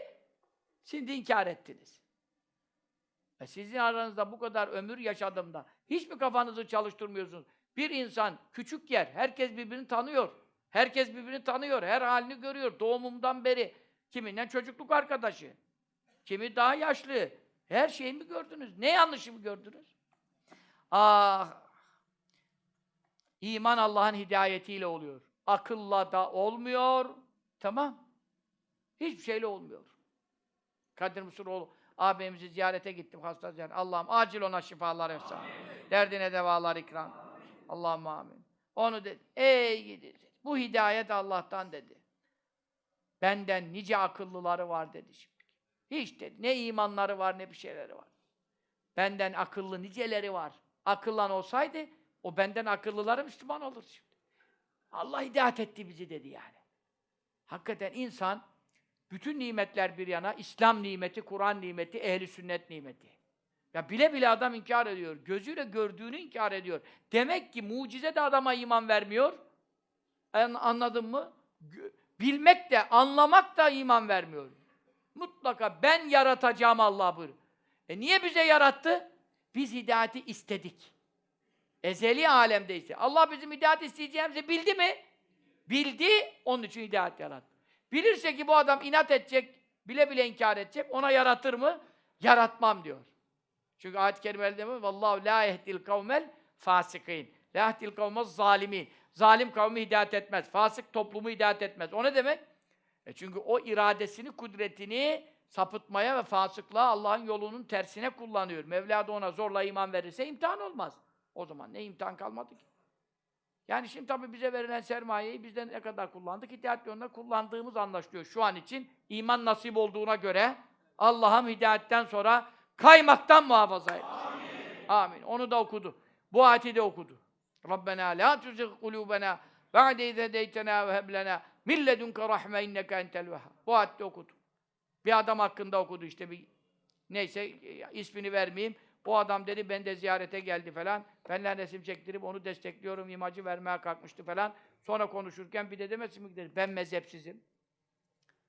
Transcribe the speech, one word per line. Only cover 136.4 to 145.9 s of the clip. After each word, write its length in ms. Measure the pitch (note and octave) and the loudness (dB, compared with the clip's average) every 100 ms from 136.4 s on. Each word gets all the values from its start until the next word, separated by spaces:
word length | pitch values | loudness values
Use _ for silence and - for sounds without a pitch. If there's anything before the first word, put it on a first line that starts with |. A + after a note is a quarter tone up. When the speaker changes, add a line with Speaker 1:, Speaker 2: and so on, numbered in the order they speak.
| - _ _ _ _ _ - | -20 _ _ _ _ _ -10
Speaker 1:
neyse, 320 | G3 F#3 G3+ | -6 -6 -6
e, 500 | G#3 - - E3 - | -10 -12 -18 -18 -16
ismini 400 | G#3+ F#3+ G3+ G3 | -14 -14 -12 -4
vermeyeyim. 440 | G3 F#3 F3+ A3 A3 _ _ | -2 -2 -2 -8 -8 _ _
O 120 | - G#3+ | 0 2
adam 300 | G3+ G3+ G3 | 2 0 -4
dedi, 220 | G#3 G3 | -8 -6
"Ben 160 | G3 | -8
de 120 | G3 F#3 | -8 -6
ziyarete 440 | F#3+ F#3 F3+ G3 | -2 -2 -4 -8
geldi." 320 | F#3 F3 E3+ | -6 -6 -8
falan. 320 | D#3+ F3+ G#3 G#3 _ - | -8 -4 -6 -8 _ -8
Benle 280 | F#3 G3+ G3 | -6 -4 -6
resim 260 | F3+ F#3 | -8 -12
çektirip 420 | F3 F3 E3 F#3+ | -12 -12 -12 -12
onu 200 | F#3+ F#3+ | -12 -10
destekliyorum, 640 | F#3 F3+ F3+ F#3+ G3 F#3+ F#3 | -12 -12 -14 -14 -10 -10 -12
imajı 360 | F#3 F3+ F3+ | -10 -10 -8
vermeye 360 | F#3 F3 F3+ F3+ | -8 -8 -6 -6
kalkmıştı 440 | F3 E3 D#3+ - | -6 -10 -12 -18
falan. 300 | F3 F3 G#3 G#3 _ _ | -8 -4 -4 -6 _ _
Sonra 280 | - G#3+ G#3 | -6 -2 -2
konuşurken 600 | G3 F#3+ F#3 F3 G#3 G#3 | -6 -12 -14 -10 -8 -8
bir 80 | G3 | -10
de 120 | G3 | -10